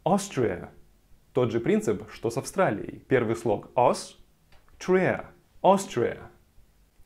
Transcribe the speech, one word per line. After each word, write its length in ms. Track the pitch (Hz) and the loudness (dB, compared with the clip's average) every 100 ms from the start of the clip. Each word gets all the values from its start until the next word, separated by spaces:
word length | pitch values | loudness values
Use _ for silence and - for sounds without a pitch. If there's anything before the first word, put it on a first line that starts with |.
| - | 0
Austria. 640 | 190 - - 110 87 82 - - _ _ - _ | 0 -2 -2 -2 -2 -10 -18 -20 _ _ -20 _
Тот 180 | - 120 | 0 0
же 80 | 113 | 0
принцип, 440 | 135 214 214 98 - | 0 0 0 -4 -4
что 180 | - 113 | -8 -6
с 80 | 123 | -6
Австралией. 640 | - - 175 104 - - - | -6 -2 0 -2 -8 -12 0
Первый 280 | 131 110 113 | 0 2 -2
слог 360 | 120 101 - | -2 -2 -2
Aus-, 440 | - 123 208 - - - _ _ - _ - | 2 2 2 -6 -18 -20 _ _ -20 _ -10
Tria. 480 | - 185 165 98 - - _ - | 0 2 2 0 -6 -18 _ 0
Austria. 560 | 170 190 - - 117 - - _ _ _ - _ _ _ | 4 4 2 -2 -2 -2 -16 _ _ _ -20 _ _ _